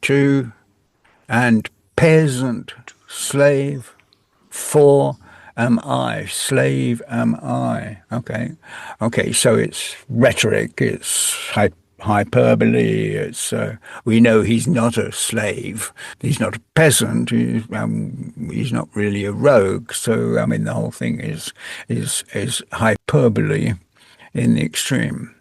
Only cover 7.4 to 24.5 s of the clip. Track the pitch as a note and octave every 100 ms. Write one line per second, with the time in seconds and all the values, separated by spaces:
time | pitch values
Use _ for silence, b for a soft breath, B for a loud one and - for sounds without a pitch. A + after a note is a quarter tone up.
7.4 | - B2 B2 A#2 G#2 G#2 _ A#2+ A#2 G#2+
8.4 | B2 D3+ B B B B A2+ A#2 - A#2
9.4 | C3 A2+ A2 - - - - A#2 B2+ A2+
10.4 | G#2+ G#2+ A2+ - B2 G#2 - - - -
11.4 | - - G2+ - _ _ - G#2 G#2 A#2+
12.4 | B2 A2+ A2+ A#2 A#2 G#2+ G#2+ - G2 -
13.4 | - A2+ A2 A2 B B - A2+ A#2 A2
14.4 | F#2 A#2 A2+ A#2+ A#2 A#2 G#2 - - A2
15.4 | G#2 F#2 - G2+ G2+ - B B - C#3+
16.4 | A2+ G#2+ _ - D#3+ B2+ A2 A2 A#2+ A#2
17.4 | A#2+ A#2 A2 - A1+ A1 G#1+ - - -
18.4 | - A#2 A#2 A#2 - - G#2 G2+ G2+ G2+
19.4 | C#3+ C3 G2 G2 A2+ - - A#2 A#1 A1+
20.4 | A#1 - G#1+ A1 A1+ - A#1+ - G#2+ G#2+
21.4 | - - B B B A#2+ A2 - - -
22.4 | G2 - - - A2+ G#2+ _ D3+ B2+ A2
23.4 | G#2 G#2 - G2+ _ _ b b b -
24.4 | -